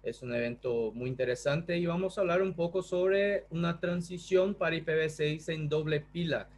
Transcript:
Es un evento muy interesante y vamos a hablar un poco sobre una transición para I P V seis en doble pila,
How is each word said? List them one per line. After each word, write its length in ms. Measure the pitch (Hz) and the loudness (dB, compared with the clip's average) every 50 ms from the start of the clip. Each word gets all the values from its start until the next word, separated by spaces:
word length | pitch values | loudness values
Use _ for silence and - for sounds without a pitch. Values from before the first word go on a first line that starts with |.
| - | -8
Es 180 | 117 113 - | -8 -8 -6
un 120 | 127 123 120 | -6 -4 -2
evento 580 | 120 120 120 120 - - 127 120 117 113 110 107 | -2 -2 -2 -4 -4 -2 -2 0 0 0 -2 -4
muy 160 | 120 123 127 | -4 -4 -4
interesante 680 | 131 127 107 120 123 - - 143 143 160 170 170 175 | -2 -2 0 0 -2 0 0 0 0 0 0 -2 -2
y 80 | 170 175 | 0 0
vamos 320 | 170 170 175 190 185 - | 0 0 0 -2 -2 0
a 40 | 214 | 0
hablar 200 | 196 175 170 185 | 0 2 2 2
un 120 | 190 190 180 | 2 0 0
poco 280 | 170 170 170 175 190 | -2 -2 -2 0 -2
sobre 640 | 180 - 185 180 185 190 190 196 202 202 202 - - - | -2 0 0 2 4 4 4 4 4 2 0 -2 -4 -4
una 300 | 160 165 170 170 165 - | -2 0 0 0 0 0
transición 760 | - 175 175 175 175 - 180 175 - - 185 185 185 202 202 | -2 -2 -2 -2 -4 -6 -8 -10 0 4 4 6 6 4 2
para 200 | - 175 160 165 | 0 0 0 0
I 60 | 160 | 0
P 140 | 160 - 156 | 0 0 2
V 140 | 156 156 156 | 2 2 0
seis 400 | 151 - 151 151 151 156 - - | 0 0 0 0 0 -2 -4 -6
en 180 | 160 156 156 | -4 -2 -2
doble 320 | 147 151 156 156 156 156 151 | 0 0 0 2 2 0 0
pila, 500 | 151 - - 170 175 160 135 113 98 - - | 0 -4 -4 -2 0 0 0 -2 -2 -6 -14